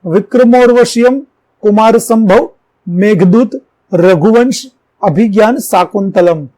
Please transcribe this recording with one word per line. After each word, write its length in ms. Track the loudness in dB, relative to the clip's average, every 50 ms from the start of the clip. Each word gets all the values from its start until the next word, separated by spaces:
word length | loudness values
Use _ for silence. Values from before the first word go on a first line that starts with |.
| _
विक्रमोर्वशीयम, 1120 | -2 -2 -2 -4 -2 0 0 2 4 4 4 4 4 4 2 0 0 0 0 0 0 0 -2 -8 _ _ _ _ _ _ _
कुमार 380 | -4 -2 0 2 2 2 2 0
संभव, 520 | 0 0 -2 0 2 2 2 0 0 -4 _ _ _ _ _ _ _ -8
मेघदूत, 760 | -4 -2 0 0 0 2 2 2 2 2 0 -2 -4 -14 _ _ _ _ _ _ -4
रघुवंश, 720 | 0 2 2 2 2 2 2 2 2 0 0 -4 -8 -12 -18 _ _ _ _ _ _ -4
अभिज्ञान 540 | -4 -2 0 -2 0 0 0 0 0 0 -4
शाकुंतलम. 920 | -6 -4 -2 -2 -2 -2 -4 -6 -6 -2 -2 0 0 0 0 -2 -6 -14 _